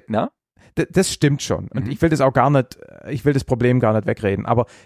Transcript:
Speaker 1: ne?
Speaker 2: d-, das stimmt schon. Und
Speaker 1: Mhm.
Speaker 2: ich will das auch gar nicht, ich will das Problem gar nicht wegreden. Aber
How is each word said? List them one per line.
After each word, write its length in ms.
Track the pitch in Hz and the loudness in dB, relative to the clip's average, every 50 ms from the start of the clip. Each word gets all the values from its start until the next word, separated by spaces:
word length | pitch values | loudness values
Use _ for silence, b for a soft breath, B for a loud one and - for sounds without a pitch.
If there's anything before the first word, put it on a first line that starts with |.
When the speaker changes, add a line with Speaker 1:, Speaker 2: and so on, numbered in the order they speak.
| - - | -4 -6
Speaker 1:
ne? 220 | 107 107 156 - - _ _ _ _ b b b b | -4 -4 -4 -4 -8 _ _ _ _ b b b b
Speaker 2:
d-, 100 | - 156 - | -6 -6 -2
das 200 | - 185 190 - | 0 0 0 0
stimmt 300 | - - - 147 147 139 | 0 0 2 2 2 0
schon. 280 | - - 101 - - - | -2 -4 -4 -6 -6 -6
Und 180 | - 107 92 | -8 -6 -6
Speaker 1:
Mhm. 40 | 117 | -6
Speaker 2:
ich 120 | 139 - - | -2 0 0
will 80 | 165 | 2
das 100 | 156 139 | 2 2
auch 140 | 135 135 - | 2 2 4
gar 160 | 135 123 139 | 2 4 4
nicht, 280 | 147 135 123 - - - - - - - - - | 4 2 0 -2 -8 -20 -20 -20 -20 -18 -12 -10
ich 160 | 143 123 - | -10 -2 0
will 80 | 143 143 | 0 0
das 120 | 135 - | 0 0
Problem 360 | - 131 113 120 123 123 127 | -2 -2 0 2 2 2 2
gar 140 | 120 110 107 | 2 2 2
nicht 100 | 110 104 | 0 0
wegreden. 380 | - 110 - - 98 98 98 - | -2 -4 -2 -2 -2 -2 -2 -2
Aber 220 | - 117 117 117 b b b b | 0 0 0 0 b b b b